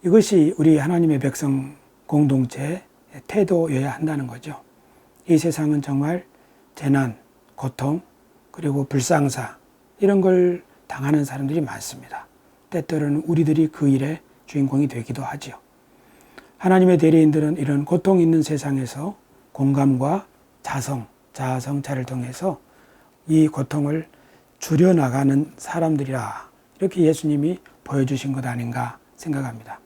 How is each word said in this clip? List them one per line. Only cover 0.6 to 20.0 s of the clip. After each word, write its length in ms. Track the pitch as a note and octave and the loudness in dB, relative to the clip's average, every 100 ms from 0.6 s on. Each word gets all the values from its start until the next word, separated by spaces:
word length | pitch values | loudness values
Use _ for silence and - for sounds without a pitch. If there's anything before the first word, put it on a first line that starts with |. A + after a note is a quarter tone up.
| D#3 D#3 | 4 4
하나님의 420 | C#3+ F3 E3 C#3+ | 2 2 2 2
백성 560 | C3+ - D3 C3+ C3+ C#3+ _ _ _ | -2 -2 -2 -2 -6 -16 _ _ _
공동체의 800 | D3 D3 C3+ B2+ B2+ C#3+ F3+ _ _ _ D3 _ | 2 2 2 0 -4 -8 -8 _ _ _ -20 _
태도여야 640 | G#3 F#3 F3+ E3 C3 C#3 | 0 2 2 0 -2 -2
한다는 360 | - D#3 D3 B2+ | -4 -4 -4 -8
거죠. 340 | A#2+ D3+ C#3+ _ _ _ _ _ _ - | -12 -16 -16 _ _ _ _ _ _ 2
이 120 | D#3+ | 2
세상은 420 | E3+ D#3 D3+ D3+ | 2 -2 0 -2
정말 440 | C#3 C#3 D3 F3 - _ _ _ _ - | -2 -2 -2 -4 -8 _ _ _ _ -8
재난, 420 | C#3+ C#3 C3 A2 _ _ _ - | 0 2 0 -6 _ _ _ -10
고통, 460 | C3+ - C3+ E3 - _ _ _ _ | -10 -6 -4 -4 -8 _ _ _ _
그리고 340 | - D#3+ C#3 C#3 | -8 -4 -4 -2
불상사 720 | C#3+ B2 D#3+ C#3+ B2+ A#2+ - _ _ _ _ | -2 0 0 0 -2 -10 -14 _ _ _ _
이런 220 | G3 G3+ | 2 4
걸 420 | F#3 F#3 F3+ F3 _ _ _ | 4 4 2 0 _ _ _
당하는 400 | - C3+ D3+ C#3 | -8 0 0 0
사람들이 360 | C3+ C#3 D#3+ | -6 -4 -4
많습니다. 640 | D3 - - - - - - _ _ _ _ | -4 -8 -14 -16 -16 -18 -18 _ _ _ _
때때로는 540 | F3 D3+ D#3+ D3 C#3+ D#3 | -8 -4 -4 0 -2 0
우리들이 440 | E3 D#3 D#3 D#3 | 0 2 2 0
그 180 | - C#3+ | 2 2
일의 340 | C3+ C#3 D#3+ _ _ _ | 2 0 -8 _ _ _
주인공이 420 | C#3+ C3+ C#3 C#3+ | -2 0 0 -2
되기도 360 | B2 A2+ B2 | -4 -8 -8
하지요. 320 | B2+ C#3+ C#3 - _ _ _ _ _ _ _ - _ _ | -8 -12 -14 -20 _ _ _ _ _ _ _ -20 _ _
하나님의 400 | F#3 F#3 F#3 F3 | 4 6 6 6
대리인들은 580 | D#3+ D#3+ D#3 D3+ D#3 E3+ | 6 6 6 4 0 -2
이런 280 | C#3+ C#3+ D3 | -2 -2 0
고통 340 | F3 F#3+ F#3+ | 0 2 4
있는 240 | E3 E3 | 4 2
세상에서 720 | D3+ D3+ C#3+ C3+ B2+ C3+ E3+ G#3 _ _ _ | 0 -4 -4 -4 -6 -8 -12 -12 _ _ _
공감과 760 | - C#3 C#3 C#3 B2+ | -2 0 2 2 2